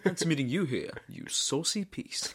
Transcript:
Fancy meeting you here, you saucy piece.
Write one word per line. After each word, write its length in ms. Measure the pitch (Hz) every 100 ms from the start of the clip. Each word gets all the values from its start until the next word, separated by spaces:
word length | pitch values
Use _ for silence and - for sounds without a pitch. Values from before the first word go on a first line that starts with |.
Fancy 220 | - 180
meeting 240 | 170 151 131
you 160 | 151
here, 280 | 175 117 - - -
you 200 | - -
saucy 580 | - - 139 165 214
piece. 480 | 190 - - - -